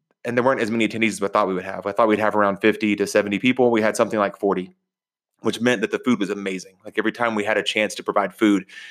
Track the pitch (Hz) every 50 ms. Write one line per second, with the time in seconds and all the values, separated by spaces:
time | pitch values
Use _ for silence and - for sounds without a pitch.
0 | _ _ _ _ - 123 120 123 120 131 135 101 117 104 117 117 110 104 113 110
1 | 113 107 92 85 98 101 - 107 104 95 95 90 92 98 95 95 92 101 98 -
2 | 117 107 107 101 107 104 98 107 101 98 98 92 - 110 104 - 110 104 101 98
3 | 101 98 - 107 101 101 101 92 - 127 127 131 123 120 117 110 107 107 104 -
4 | 117 101 117 107 101 95 - - 104 98 92 92 92 92 - _ _ _ _ _
5 | _ _ _ _ _ _ _ _ - 113 104 107 113 123 123 98 110 104 113 104
6 | - 131 120 98 98 90 101 101 101 98 95 92 90 95 95 _ - 104 - 107
7 | 101 110 107 - 120 117 110 104 101 107 107 104 98 - - 107 107 98 - -
8 | - 110 98 104 98 95 - - 113 107 101 95 - - - - - -